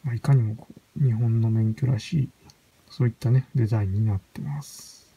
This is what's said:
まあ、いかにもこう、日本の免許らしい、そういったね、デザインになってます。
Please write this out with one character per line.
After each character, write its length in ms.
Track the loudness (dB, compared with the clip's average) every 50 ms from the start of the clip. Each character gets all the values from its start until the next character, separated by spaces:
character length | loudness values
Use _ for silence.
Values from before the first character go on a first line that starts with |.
| -4
ま 80 | -4
あ、 20 | -6
い 60 | -4
か 160 | 2 2 4
に 80 | 4 4
も 120 | 0 -4
こ 120 | -8 -12 _ -20 -20 _ _ _ 0
う、 20 | 0
日 80 | 0
本 300 | 2 2 0 2 2 2
の 80 | 2 2
免 240 | 2 2 2 0 0
許 140 | -2 0
ら 100 | 0 0
し 220 | -2 -2 -2 -2 -2
い、 100 | -2 -2 -6 _ -20 -20 -20 _ _ _ _ _ _ _
そ 140 | -4 0 0
う 20 |
い 40 | 0
っ 20 | 0
た 160 | _ 0 2
ね、 160 | 2 2 2 0 -2
デ 100 | -2 0
ザ 160 | 2 0 0
イ 60 | 0
ン 60 | 0 0
に 120 | 0 0
な 120 | 0 0
っ 20 | -2
て 200 | -4 _ _ -10
ま 220 | -8 -8 -8 -8
す。 500 | -10 -14 -18 -20 -20 -20 -20 -20 _ _ _